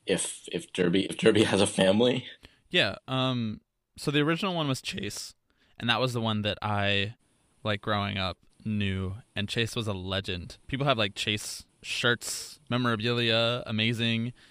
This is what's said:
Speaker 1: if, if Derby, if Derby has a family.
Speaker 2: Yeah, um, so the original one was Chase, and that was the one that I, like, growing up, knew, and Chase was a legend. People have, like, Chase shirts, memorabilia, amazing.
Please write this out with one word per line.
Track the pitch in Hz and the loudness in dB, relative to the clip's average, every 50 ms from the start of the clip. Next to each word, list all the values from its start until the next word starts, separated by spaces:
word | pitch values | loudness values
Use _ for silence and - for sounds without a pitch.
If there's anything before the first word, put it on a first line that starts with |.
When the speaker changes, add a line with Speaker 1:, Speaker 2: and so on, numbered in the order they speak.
| _ | _
Speaker 1:
if, | - - - - - - - - - | 0 0 0 0 -4 -8 -12 -10 -8
if | - 85 - - - | -8 -8 -8 -4 -2
Derby, | - 90 87 90 95 - | 0 2 2 2 2 2
if | - - | 0 0
Derby | - - 113 104 104 107 | 2 4 6 6 6 6
has | - 104 98 | 4 4 4
a | 101 | 4
family. | - - - 95 95 98 107 120 123 127 131 - - - - - - _ _ _ _ | 4 4 4 4 6 6 6 4 4 2 0 -4 -8 -14 -20 -20 -20 _ _ _ _
Speaker 2:
Yeah, | - 180 135 101 - - - | 2 2 2 2 0 -4 -8
um, | - 131 131 131 131 127 120 117 110 107 - - _ _ _ _ _ _ | -4 -2 0 0 0 0 -2 -2 -4 -6 -8 -14 _ _ _ _ _ _
so | - - 156 | -8 -4 0
the | 143 147 | 2 4
original | 143 151 170 170 214 196 180 | 4 2 2 0 -2 -2 -2
one | 170 151 | -2 0
was | 139 131 - | -2 -2 -2
Chase, | - - 185 196 196 101 - - - - - _ _ _ _ _ _ _ _ - | -4 -8 -8 -8 -8 -8 -8 -10 -12 -14 -16 _ _ _ _ _ _ _ _ -4
and | 120 120 | 0 0
that | 117 110 | 2 2
was | 127 127 117 | 2 0 0
the | 120 | 0
one | 113 113 107 104 | 0 0 0 0
that | 104 104 95 - | 0 0 -2 -2
I, | - 107 104 101 101 101 101 101 98 107 - _ _ _ _ _ _ _ _ _ - | -2 -2 0 0 2 2 2 0 0 -2 -6 _ _ _ _ _ _ _ _ _ -4
like, | 110 104 101 | -4 -4 -4
growing | - 110 107 104 101 101 101 | -2 -2 0 0 0 -2 -2
up, | 98 92 92 90 - _ _ _ - - | -2 -2 -4 -4 -8 _ _ _ -10 -6
knew, | 110 107 104 101 98 95 95 95 92 95 117 - _ - | -4 -2 -2 0 -2 -2 -2 -4 -4 -6 -8 -14 _ -8
and | 104 101 | -6 -6
Chase | - - 120 113 107 - | -2 -2 -2 -2 -2 -2
was | 123 107 | -4 -4
a | 110 98 | -4 -4
legend. | 92 90 95 95 98 98 - 92 87 90 - - - _ | -6 -4 -4 -4 -4 -2 -4 -6 -6 -8 -12 -16 -18 _
People | - 139 131 139 | -8 -4 -2 0
have, | 147 131 | 2 2
like, | 110 107 98 - | 2 0 -2 -2
Chase | - - 110 107 104 - - - - - _ _ _ - | -4 -2 -2 -2 -2 -4 -8 -12 -12 -14 _ _ _ -12
shirts, | - - - - 120 120 - - - - - - - - - _ - | -8 -4 0 2 2 2 2 -2 -6 -8 -8 -10 -12 -16 -16 _ -4
memorabilia, | 120 123 123 120 113 107 110 120 120 120 117 113 113 113 117 117 123 123 - | -2 0 0 0 0 0 0 0 0 0 2 2 2 2 2 2 0 -2 -4
amazing. | 120 113 107 110 113 120 110 117 117 113 113 113 123 - - - - | -4 -2 0 2 2 0 0 0 0 0 0 -2 -4 -6 -10 -18 -20